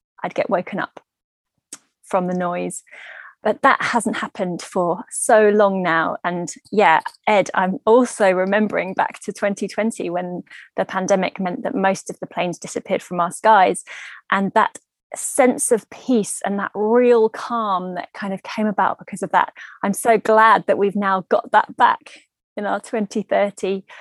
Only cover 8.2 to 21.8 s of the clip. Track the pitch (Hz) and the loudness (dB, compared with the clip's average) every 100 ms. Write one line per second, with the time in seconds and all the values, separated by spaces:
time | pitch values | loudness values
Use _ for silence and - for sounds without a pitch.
8.2 | 196 185 190 202 214 165 180 190 - - | 2 2 2 2 0 -2 -4 -2 -4 -4
9.2 | - 196 202 202 196 - 220 - 175 175 | -12 -4 -4 -4 -6 -4 -4 -4 -6 -6
10.2 | 180 180 - - - - 190 190 185 196 | -6 -10 -12 -18 -10 -6 -4 -4 0 0
11.2 | 185 - 185 180 190 - 190 190 - 190 | 0 -4 -6 -6 -6 -2 0 -2 -6 -14
12.2 | 175 - 180 165 - - - 185 - 180 | -10 -6 -6 -6 -10 -10 -6 -6 -4 -4
13.2 | 175 - 220 214 190 190 - - - - | -4 0 4 6 6 2 -8 -18 -18 -14
14.2 | - 196 196 220 - - _ _ _ - | -4 -2 0 0 0 -2 _ _ _ -12
15.2 | - - 254 - - 220 - - - 240 | -4 2 2 2 0 -2 -2 -10 -2 0
16.2 | 202 - - 202 196 - 214 240 247 240 | 0 -4 -6 -4 -6 -4 0 4 6 4
17.2 | 220 - - 233 214 185 185 180 - - | 4 0 -6 -4 -2 -2 -4 -8 -10 -10
18.2 | 202 190 - - 214 202 - - - 196 | -8 -8 -8 -4 -2 2 0 -2 -10 -10
19.2 | 185 180 - - - - 202 196 247 220 | -2 0 0 -4 -20 -8 -4 -2 2 2
20.2 | - 214 220 202 - 113 202 202 196 190 | 4 6 6 6 2 0 0 0 -2 -2
21.2 | - 208 - 208 - 262 | 0 -2 2 0 2 2